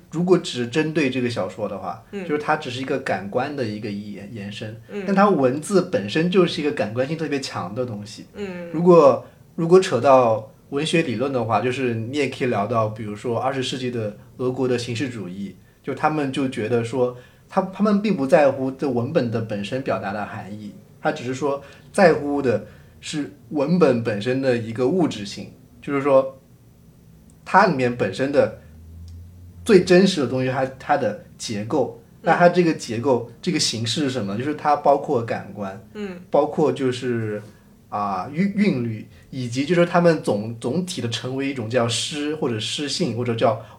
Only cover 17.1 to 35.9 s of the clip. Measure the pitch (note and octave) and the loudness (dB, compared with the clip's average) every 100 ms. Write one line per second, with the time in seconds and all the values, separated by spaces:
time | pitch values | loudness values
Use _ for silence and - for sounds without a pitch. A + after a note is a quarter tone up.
17.1 | B2 - _ _ - F#3+ - G#3+ G3+ G#3 | -2 -18 _ _ -2 -2 0 2 2 2
18.1 | D3 - E3+ C#3+ B2+ C3 C3 D3 A#2+ A#2+ | 0 4 6 6 2 -4 -4 -2 -2 0
19.1 | E3 B2 A2+ G#2 G#2 G2+ C3 C#3 G#2 G2+ | 0 0 -4 -4 -6 -6 -6 -2 -4 -4
20.1 | G#2 G2+ G#2+ F#2 G#2 G#2 - - - D#3 | -6 -8 -10 -12 -12 -14 -16 -20 -6 -4
21.1 | D3+ B2 C3 D3 C#3 - - - - F#3 | -4 -6 -4 -2 -4 -8 -20 -8 6 6
22.1 | D3 C#3+ C#3+ C3 G#2 - - - - - | 6 0 0 2 0 -4 -20 -20 -18 -10
23.1 | D#3+ C3+ - - D3 C#3 F3+ D#3 A#2+ A#2 | -6 -8 -10 -8 -2 0 4 4 4 0
24.1 | G#2 A2+ C3 C3+ A#2+ A2 A2+ B2+ F3+ D3+ | -4 -2 0 2 0 -2 -2 0 2 0
25.1 | G#2+ G2+ - F#2 - - - - C#3+ C#3 | -2 -10 -12 -14 -18 -20 -18 -6 -2 4
26.1 | C3+ C3+ - _ _ - - - - - | 4 4 -6 _ _ -20 -20 -20 -20 -20
27.1 | - - - - F#3 G3 C#3 B2 A#2+ G#2+ | -20 -20 -20 2 4 4 2 -2 0 -4
28.1 | F#2 C3+ C#3+ A2+ - - - - - - | -2 0 2 2 -2 -18 -20 -20 -20 -18
29.1 | - - - - - - G3 F3 F3+ G3 | -18 -20 -20 -20 -16 4 4 8 6 6
30.1 | D#3+ B2+ C3 C3 C3 C3+ - - D3 A2+ | 2 -2 0 -2 -2 -4 -6 -2 0 0
31.1 | G2+ - - - G#2 G#2+ D#3 A#2 - - | -4 -12 -14 -8 -6 -2 -2 -2 -4 -20
32.1 | - - D#3 F3 F3 E3 D3+ - A2 C#3 | -8 0 6 6 6 2 0 -4 -4 2
33.1 | A#2+ A#2 - - D#3 - A#2 A2+ - C#3+ | 0 0 -8 -4 -2 -2 -2 -4 -2 -2
34.1 | B2 G2 G#2 C3+ D3 D3+ C#3+ D3 C#3+ C#3+ | -2 -4 -4 -4 -4 0 2 4 2 2
35.1 | C3+ A2 G2+ F2+ G2+ G2 G2 - | -2 -2 -6 -8 -10 -10 -10 -16